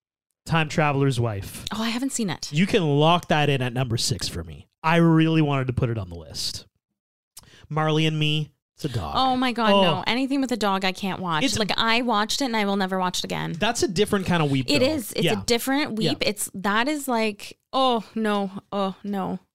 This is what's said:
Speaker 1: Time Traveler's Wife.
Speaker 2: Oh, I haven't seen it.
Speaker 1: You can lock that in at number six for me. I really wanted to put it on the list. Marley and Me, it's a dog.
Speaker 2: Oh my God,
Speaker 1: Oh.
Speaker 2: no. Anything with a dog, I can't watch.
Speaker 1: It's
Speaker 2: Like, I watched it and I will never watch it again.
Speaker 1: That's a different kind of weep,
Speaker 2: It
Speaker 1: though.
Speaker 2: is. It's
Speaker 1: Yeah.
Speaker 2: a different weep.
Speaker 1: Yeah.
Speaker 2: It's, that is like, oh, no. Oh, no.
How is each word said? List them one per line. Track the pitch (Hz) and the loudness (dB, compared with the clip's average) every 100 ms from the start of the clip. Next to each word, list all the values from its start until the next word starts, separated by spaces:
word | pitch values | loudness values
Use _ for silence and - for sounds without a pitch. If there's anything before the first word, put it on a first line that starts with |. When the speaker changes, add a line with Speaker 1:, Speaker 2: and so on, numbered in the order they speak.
| _ _ _ _ - | _ _ _ _ -2
Speaker 1:
Time | 160 151 | 0 2
Traveler's | - 147 139 139 123 | 0 2 4 2 2
Wife. | 117 101 95 - - | -2 -4 -8 -10 -10
Speaker 2:
Oh, | 208 | -6
I | 226 | -4
haven't | 233 269 | -4 -4
seen | - 208 | -4 -4
it. | 139 - | -4 -4
Speaker 1:
You | 147 196 | 0 2
can | 220 | 4
lock | 160 143 156 170 - | 4 4 6 4 2
that | 156 147 | 2 2
in | 139 | 2
at | 127 | 0
number | 120 127 113 | -2 -2 0
six | - 95 - | -2 -2 -4
for | 90 | -8
me. | 82 71 - _ | -10 -14 -20 _
I | 160 170 | 2 4
really | 165 160 160 160 | 6 6 4 4
wanted | 151 139 127 | 2 0 -2
to | |
put | 123 123 | -2 -2
it | 113 | -2
on | 90 | -6
the | 85 | -12
list. | 76 - - - - _ _ _ _ _ _ - - - - | -12 -8 -8 -8 -16 _ _ _ _ _ _ -20 -20 -20 -8
Marley | 151 156 156 160 | -2 0 2 2
and | 156 | 2
Me, | 151 151 147 _ _ _ | 0 0 -4 _ _ _
it's | 139 | -6
a | 113 | -4
dog. | 78 | -4
Speaker 2:
Oh | 78 262 254 | 0 0 2
my | 254 | 0
God, | 233 220 | 0 4
Speaker 1:
Oh. | 202 | 4
Speaker 2:
no. | 185 147 - | 4 2 -2
Anything | 233 269 277 | -2 0 0
with | 262 | -2
a | 240 | -2
dog, | 208 190 190 | 0 0 -2
I | |
can't | 185 190 180 | -2 -4 -4
watch. | 180 156 | -2 0
Speaker 1:
It's | 262 208 | 0 0
Speaker 2:
Like, | 208 - | -2 0
I | 226 226 | 2 2
watched | 247 208 220 - | 2 0 0 -2
it | 269 | -2
and | 226 | 0
I | |
will | 202 202 | 0 0
never | 190 190 | 0 0
watch | 180 - | -2 -4
it | |
again. | 190 165 160 165 | -6 -6 -6 -2
Speaker 1:
That's | 208 240 | -2 0
a | 339 | 0
different | 170 208 202 | 2 2 2
kind | 185 175 | 2 2
of | 151 | 2
weep, | 139 127 | 0 2
Speaker 2:
It | 294 | 2
Speaker 1:
though. | 269 | 2
Speaker 2:
is. | 311 214 | 0 -4
It's | - | -2
Speaker 1:
Yeah. | 165 202 | 0 0
Speaker 2:
a | |
different | - 233 262 269 302 214 | 0 -2 0 0 -2 -2
weep. | - 311 | -2 0
Speaker 1:
Yeah. | 220 | -2
Speaker 2:
It's, | 208 - | -2 -8
that | 196 196 208 254 | -6 -2 0 0
is | 302 269 | -2 -2
like, | 233 220 208 - - _ | 0 -2 -4 -14 -18 _
oh, | 262 262 233 - | 0 2 2 -2
no. | 220 214 202 196 196 - | -4 -2 -2 -2 -8 -8
Oh, | 202 196 190 | -4 -4 -4
no. | 202 202 180 185 - | -8 -4 -4 -6 -6